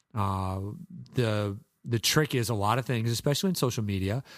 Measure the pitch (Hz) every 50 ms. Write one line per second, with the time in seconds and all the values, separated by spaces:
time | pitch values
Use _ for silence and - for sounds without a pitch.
0 | _ _ - 107 101 98 95 95 95 95 95 95 98 101 113 - - - - -
1 | 123 - - 131 120 110 107 104 104 101 101 113 - _ _ _ - 143 117 110
2 | - - - 156 156 - - 123 113 98 117 101 101 104 117 131 123 - 127 113
3 | 113 117 117 - - 147 143 - - 190 175 - 143 123 - 120 107 101 98 95
4 | 95 98 107 135 - - -